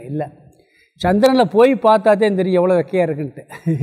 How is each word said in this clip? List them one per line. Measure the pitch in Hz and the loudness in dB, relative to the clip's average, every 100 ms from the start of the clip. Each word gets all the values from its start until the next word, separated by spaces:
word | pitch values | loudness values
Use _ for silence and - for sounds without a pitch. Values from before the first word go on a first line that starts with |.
இல்ல. | 120 151 143 - _ _ _ _ _ _ | -8 -10 -10 -14 _ _ _ _ _ _
சந்திரன்ல | - 202 254 254 202 | -2 2 2 2 0
போய் | 202 254 240 | 4 2 2
பார்த்தாதே | 220 220 214 208 214 | 2 2 2 2 0
தெரியும் | 190 190 180 | 0 0 0
எவ்வளோ | 180 180 | 0 0
வெக்கையா | 156 185 170 | -2 -2 -2
இருக்குன்ட்டு. | 147 143 - - - - 156 | -4 -8 -12 -20 -10 -4 -4